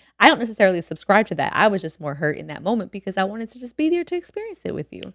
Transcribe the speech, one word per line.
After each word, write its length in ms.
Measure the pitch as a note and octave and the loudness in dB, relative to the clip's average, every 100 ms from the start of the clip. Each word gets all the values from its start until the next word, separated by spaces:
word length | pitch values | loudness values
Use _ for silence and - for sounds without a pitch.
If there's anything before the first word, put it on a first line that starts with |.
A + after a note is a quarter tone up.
| _ - | _ 4
I 100 | B3+ | 6
don't 100 | D#4+ | 6
necessarily 420 | A3+ G#3+ G3 F3+ | 0 2 4 4
subscribe 460 | - D#3+ - G3+ A3 | -4 -6 2 4 4
to 80 | D3 | -2
that. 160 | C#3 | -2
I 140 | - G#3+ | 4 4
was 140 | G3 | 2
just 180 | D#3+ - | -4 -8
more 160 | D3+ C#3+ | -8 -2
hurt 220 | D#3 - | -2 -2
in 100 | D#3 | -8
that 160 | D3+ | -8
moment 280 | F#3+ A#3 F#3 | -2 -2 -4
because 240 | G3+ G3 F#3+ | -8 -6 -2
I 80 | F#3+ | -2
wanted 240 | A3 A3+ | -2 -10
to 100 | B3 | -12
just 160 | B3 - | -12 -2
be 140 | D#4 | 0
there 160 | F4 E4+ | 0 -2
to 100 | F4 | -6
experience 460 | - - A4+ F#4+ F3+ | -8 -12 -12 -10 -8
it 80 | |
with 200 | - D3+ | -6 -8
you. 80 | - F#3+ | -12 -16